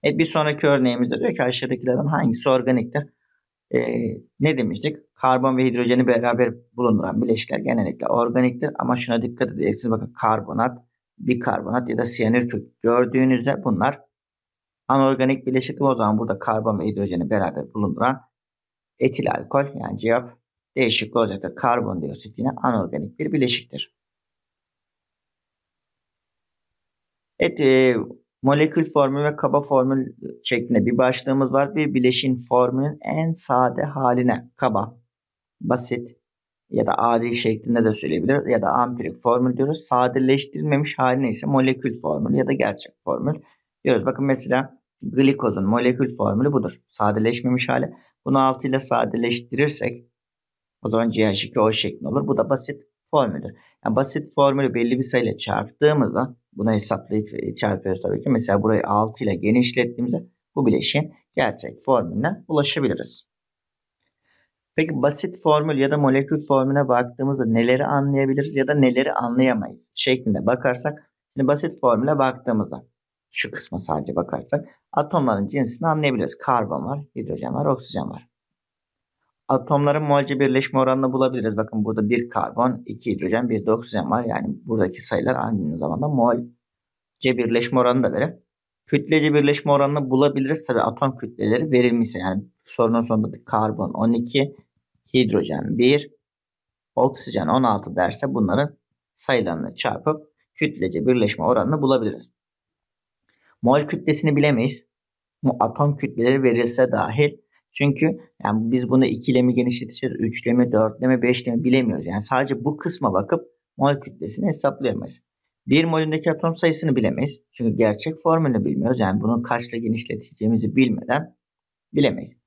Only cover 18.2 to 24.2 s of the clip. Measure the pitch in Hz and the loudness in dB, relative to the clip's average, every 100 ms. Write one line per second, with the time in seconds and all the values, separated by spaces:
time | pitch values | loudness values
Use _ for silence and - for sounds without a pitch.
18.2 | _ _ _ _ _ _ _ _ 127 127 | _ _ _ _ _ _ _ _ -2 0
19.2 | - - - 139 139 139 - 101 113 117 | -2 -2 -2 -2 -2 -6 -8 -6 0 0
20.2 | 120 - _ _ _ - 123 107 110 120 | -2 -18 _ _ _ -2 0 0 -2 0
21.2 | 110 95 92 - 127 120 107 95 78 - | 0 -2 -8 -2 0 0 -2 -6 -8 -10
22.2 | 107 - 123 127 131 113 92 - 104 - | -16 -6 -6 -2 -2 -2 -4 -6 -8 -8
23.2 | 156 151 123 120 - - - _ _ _ | -4 -2 0 -2 -8 -16 -16 _ _ _